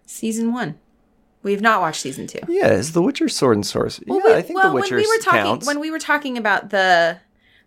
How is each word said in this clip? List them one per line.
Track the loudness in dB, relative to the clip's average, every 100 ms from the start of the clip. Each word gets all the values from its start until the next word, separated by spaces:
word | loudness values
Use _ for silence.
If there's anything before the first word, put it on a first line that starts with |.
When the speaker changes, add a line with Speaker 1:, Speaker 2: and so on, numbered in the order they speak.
| -20
Speaker 1:
season | -8 -6 -2 -2
one. | -4 -6 -10 _ _ _ _ _ _
We | -4
have | 0
not | 2 2
watched | 0 -4
season | -8 -10 -12
two. | -10 -4
Speaker 2:
Yeah, | 0 2
is | 2 0
The | 0
Witcher | 0 0 -4
Sword | 0 2 2
and | 0
Sorcery? | -4 -4 -6 -4
Speaker 1:
Well, | 2
Speaker 2:
Yeah, | 4
Speaker 1:
we, |
Speaker 2:
I | 4
think | 2 0
Speaker 1:
well, | 2
Speaker 2:
The | 2
Witcher | 0 0
Speaker 1:
when |
we | 2 2
were |
talking, | 2 2
Speaker 2:
counts. | 2 0 -2
Speaker 1:
when | -4
we | -4
were | -6
talking | -2 -2 -2 -2
about | 0 0 0
the, | 0 4 4 4 -2 _ _ _ _